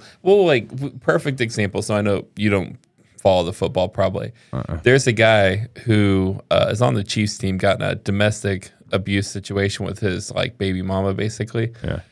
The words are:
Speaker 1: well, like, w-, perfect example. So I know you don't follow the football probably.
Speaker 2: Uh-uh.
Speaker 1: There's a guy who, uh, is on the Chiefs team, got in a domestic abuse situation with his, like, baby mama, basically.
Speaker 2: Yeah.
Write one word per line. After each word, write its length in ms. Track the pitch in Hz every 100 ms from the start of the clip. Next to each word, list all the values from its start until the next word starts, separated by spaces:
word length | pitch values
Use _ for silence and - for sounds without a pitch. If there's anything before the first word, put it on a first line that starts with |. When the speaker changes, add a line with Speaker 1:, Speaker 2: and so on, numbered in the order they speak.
| - -
Speaker 1:
well, 240 | 185 202 175
like, 240 | 127 -
w-, 220 | 127 143 -
perfect 420 | - 165 147 131
example. 400 | 117 110 101 98
So 140 | 107 104
I 60 |
know 240 | 104 95 - -
you 140 | 104
don't 280 | 98 - - _ _ _ -
follow 260 | 98 90
the 100 | 85
football 360 | - 95 92 90
probably. 420 | - 95 95 - - _
Speaker 2:
Uh-uh. 240 | 64 - 82
Speaker 1:
There's 240 | 120 135 131
a 60 |
guy 540 | 110 110 107 95 98 117 - 120
who, 540 | 107 101 95 95 98 -
uh, 160 | 95 98
is 120 | 104
on 120 | 123
the 100 | 113
Chiefs 340 | 98 113 104 -
team, 200 | 95 92
got 200 | 98 92
in 40 | 98
a 100 | 92
domestic 760 | - 101 107 104 101 92 - _ _
abuse 360 | 98 98 98 98
situation 580 | 98 - 98 98 - 92
with 140 | 92
his, 320 | 101 92 -
like, 260 | 92 90 -
baby 240 | 98 92
mama, 320 | 92 95 98
basically. 580 | 95 107 - 107 117 117 -
Speaker 2:
Yeah. 160 | - - -